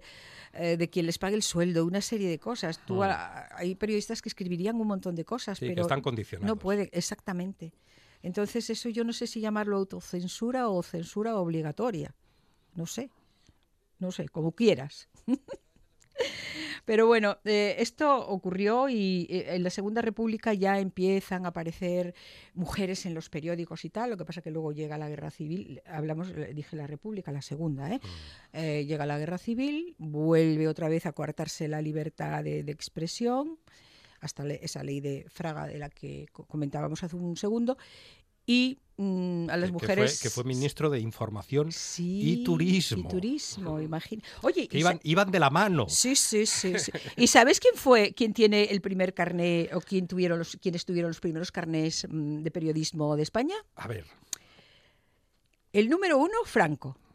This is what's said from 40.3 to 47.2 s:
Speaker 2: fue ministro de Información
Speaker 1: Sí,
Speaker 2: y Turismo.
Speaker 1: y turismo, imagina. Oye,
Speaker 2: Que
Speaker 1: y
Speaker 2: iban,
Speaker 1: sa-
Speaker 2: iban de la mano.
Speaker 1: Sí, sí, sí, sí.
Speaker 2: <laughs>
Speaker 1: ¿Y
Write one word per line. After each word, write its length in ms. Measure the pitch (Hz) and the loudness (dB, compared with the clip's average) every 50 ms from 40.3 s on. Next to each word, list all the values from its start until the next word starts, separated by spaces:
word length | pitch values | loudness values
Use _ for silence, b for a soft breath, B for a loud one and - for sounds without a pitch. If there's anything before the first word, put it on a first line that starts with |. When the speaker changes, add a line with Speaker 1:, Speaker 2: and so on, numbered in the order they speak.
| - | -2
Speaker 2:
fue 100 | 120 120 | -2 -2
ministro 440 | 131 127 127 143 139 - - 151 151 | -2 0 0 0 -2 0 0 0 0
de 120 | 139 117 | 0 0
Información 680 | 110 113 - - 113 110 104 104 - - 131 143 151 165 165 | -2 -4 -4 -4 -6 -6 -6 -8 -6 -2 0 0 0 0 -2
Speaker 1:
Sí, 480 | - - - - - 175 175 190 202 143 156 | -8 -8 -8 -6 -4 -4 -2 0 2 2 2
Speaker 2:
y 120 | 170 240 240 | 2 2 2
Turismo. 560 | 208 170 156 170 185 185 185 - - 113 92 | 2 2 4 4 4 4 4 4 2 0 -2
Speaker 1:
y 100 | 85 - | -2 -2
turismo, 680 | 185 185 190 240 294 294 - - - 202 185 160 156 156 | -2 -2 -2 -2 -2 -4 -6 -8 -10 -8 -6 -6 -4 -4
imagina. 420 | 156 156 156 160 - - 220 220 - B B B | -4 -4 -6 -6 -6 -8 -10 -12 -12 B B B
Oye, 280 | B 269 381 349 240 - | B 2 2 2 0 0
Speaker 2:
Que 80 | - | 2
Speaker 1:
y 20 | 139 | 2
Speaker 2:
iban, 140 | 165 175 175 | 4 4 2
Speaker 1:
sa- 60 | - - | 2 0
Speaker 2:
iban 280 | 151 165 196 202 190 | 2 4 4 4 4
de 80 | 190 175 | 4 6
la 80 | 147 135 | 6 6
mano. 380 | 143 175 214 208 180 143 101 76 | 6 6 4 4 4 2 2 2
Speaker 1:
Sí, 260 | 76 - - 254 277 | 2 2 2 4 4
sí, 300 | 254 - - 226 208 220 | 2 2 2 2 2 2
sí, 340 | 214 - - - 185 180 202 | 2 2 0 0 0 0 -2
sí. 100 | - - | -2 -4
Speaker 2:
<laughs> 260 | - - - - - | -6 -8 -10 -6 2
Speaker 1:
¿Y 100 | - | 4